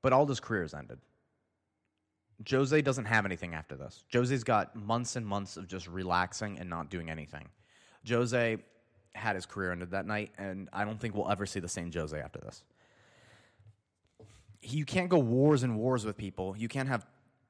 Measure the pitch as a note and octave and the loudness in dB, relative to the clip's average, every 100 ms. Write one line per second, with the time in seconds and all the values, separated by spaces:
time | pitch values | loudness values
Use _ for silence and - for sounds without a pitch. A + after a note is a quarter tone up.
0 | C3 B2+ D3 A#2+ - G#2+ D#2 D#2 - B1+ | 4 6 6 2 0 -2 -2 -6 -12 -16
1 | _ _ _ _ _ _ _ _ _ _ | _ _ _ _ _ _ _ _ _ _
2 | _ _ _ - G#2 C3 C3+ D3+ C#3 B2+ | _ _ _ -12 0 2 6 4 4 0
3 | G#2+ A2+ G2 F2 F2 D#2+ - C2+ C2+ - | 2 2 2 -2 -6 -8 -10 -12 -12 -14
4 | - A#2+ B2 C3 A#2 A2 - A2+ G#2 A#2 | 0 2 4 2 4 4 2 -6 -2 -2
5 | B2 B2+ G#2+ G2+ G2 D#2+ F2+ F#2+ F2 F2+ | -2 -6 -2 -4 -4 -10 -8 -8 -6 -4
6 | F#2 F2 F#2 - G#2+ G2 F2+ E2+ C#2+ F2+ | 0 2 2 -2 -6 -6 -6 -6 -6 -6
7 | E2 D#2+ D2+ D2 - _ _ _ _ - | -6 -8 -10 -14 -16 _ _ _ _ -12
8 | A2+ A#2+ A#2+ B2 A#2 A2 - _ _ _ | -2 0 2 2 2 0 -6 _ _ _
9 | _ - G#2+ F#2+ - G2+ F#2 F2 F2+ F#2+ | _ -6 -2 -2 -4 -4 -2 -2 -4 -4
10 | G2 G#2+ G#2 - G2 F#2+ F#2 - G#2 A2 | -2 -4 -4 -8 -8 -8 -8 -6 -4 -4
11 | A#2 G#2 - G2 G2+ G2 E2+ - E2+ E2+ | -4 -2 0 0 -2 -4 -6 -6 -4 -4
12 | D2+ D2+ C#2+ - - - _ _ _ _ | -4 -6 -8 -10 -14 -16 _ _ _ _
13 | _ _ - - _ _ - _ _ _ | _ _ -20 -20 _ _ -20 _ _ _
14 | _ _ - - - - - D3 C#3+ F#3 | _ _ -20 -20 -20 -16 -6 -4 0 0
15 | F3+ F3 A#2+ B2 D3 C#3+ B2 G#2+ B2 B2+ | 4 4 6 6 8 6 4 2 2 2
16 | G#2+ G2+ G2+ F#2 F#2+ G2+ A2+ C#3 C3+ A#2+ | 0 -4 -6 -4 -4 -2 -4 -2 -2 -2
17 | - _ _ _ | -4 _ _ _